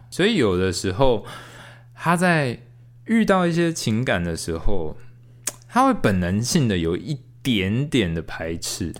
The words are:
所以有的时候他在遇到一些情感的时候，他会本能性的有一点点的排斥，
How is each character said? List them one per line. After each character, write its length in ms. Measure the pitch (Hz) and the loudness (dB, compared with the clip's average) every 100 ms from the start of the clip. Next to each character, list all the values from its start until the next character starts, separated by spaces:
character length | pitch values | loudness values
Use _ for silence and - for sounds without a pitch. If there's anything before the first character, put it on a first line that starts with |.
| - | -10
所 160 | - 196 | -2 0
以 120 | 220 | 2
有 200 | 107 90 | 2 2
的 160 | 92 | 0
时 180 | 87 98 | -2 -4
候 320 | 90 135 110 - - - - - - - | 2 2 2 -4 -16 -18 -20 -20 -20 -20
他 240 | - 160 170 | -6 0 2
在 420 | 180 165 131 117 - - - - - | 2 2 0 -4 -12 -20 -20 -16 -2
遇 180 | 226 | 2
到 220 | 208 190 175 | 4 2 2
一 80 | |
些 180 | 170 170 | 2 0
情 320 | 165 - 110 | 0 -2 0
感 200 | 131 101 | 0 0
的 120 | 87 80 | -2 -4
时 220 | - 82 | -4 0
候， 400 | - 98 78 - - - - - - - - | 2 2 0 -8 -16 -20 -20 -14 -12 -12 -4
他 180 | 233 269 | 2 2
会 80 | 247 | 2
本 180 | 127 92 | 2 2
能 220 | 87 101 | 0 -2
性 260 | 120 175 123 | 0 2 2
的 80 | 92 | 0
有 220 | 82 92 | 0 -2
一 220 | 92 139 - - | -4 -10 -10 -8
点 440 | 135 110 92 113 147 | -2 0 0 -2 0
点 240 | 135 90 | 0 0
的 80 | 82 | -2
排 340 | 78 - 82 82 | -6 -8 -8 -8
斥， 360 | - - 85 - | -8 -6 -8 -8